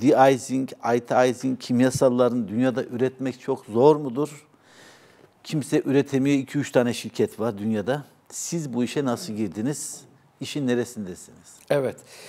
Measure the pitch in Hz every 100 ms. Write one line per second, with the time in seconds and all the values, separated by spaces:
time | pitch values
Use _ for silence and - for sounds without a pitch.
0 | 120 123 135 131 - 131 131 - 117 120
1 | 120 123 127 117 131 127 - 123 127 -
2 | 135 123 123 120 101 107 131 120 123 120
3 | 127 131 135 123 - 131 - 107 139 151
4 | 143 120 147 147 - _ _ - - -
5 | - _ - _ - 156 127 151 147 139
6 | 139 135 139 143 131 147 131 135 123 113
7 | 110 - 107 - 113 101 107 110 98 143
8 | 135 _ _ - - 170 147 120 120 156
9 | 135 117 - 107 107 85 120 147 - -
10 | - _ _ - 135 160 131 123 117 -
11 | 95 87 - - - - - 143 131 -
12 | - -